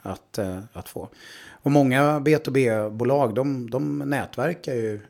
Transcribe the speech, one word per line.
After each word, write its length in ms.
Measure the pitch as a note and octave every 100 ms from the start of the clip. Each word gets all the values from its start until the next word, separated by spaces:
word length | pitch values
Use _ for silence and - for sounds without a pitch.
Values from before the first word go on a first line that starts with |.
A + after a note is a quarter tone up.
att, 360 | G2 - _ -
eh, 220 | G2 F#2 G#2+
att 160 | - -
få. 200 | - E2+ - - - -
Och 200 | - C#3
många 480 | D3 C3+ C3 D3 D3+
B 180 | C#3 D3+
two 140 | D3+
B-bolag, 840 | C3+ B2 A2 G#2+ A2 A#2+ C#3+ B2
de, 360 | G#2 C#3 C3 A#2+
de 300 | B2 D3 C#3+
nätverkar 720 | C#3+ C#3 F#2 - D3 E3+ -
ju 260 | B2 A2 G#2